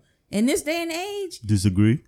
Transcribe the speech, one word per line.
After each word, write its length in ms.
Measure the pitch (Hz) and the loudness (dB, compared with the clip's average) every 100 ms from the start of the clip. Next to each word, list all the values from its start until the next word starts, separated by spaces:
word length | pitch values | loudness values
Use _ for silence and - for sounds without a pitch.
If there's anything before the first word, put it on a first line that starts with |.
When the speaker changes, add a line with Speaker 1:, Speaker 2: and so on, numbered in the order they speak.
| _ _ - | _ _ -6
Speaker 1:
In 140 | 202 240 | 0 2
this 160 | 349 | 0
day 200 | 285 339 | -2 -4
and 80 | 339 | -4
age, 480 | 330 403 403 370 - | -6 -6 -6 -8 -8
Speaker 2:
Disagree. 560 | 104 104 101 92 107 139 | 0 2 2 4 4 2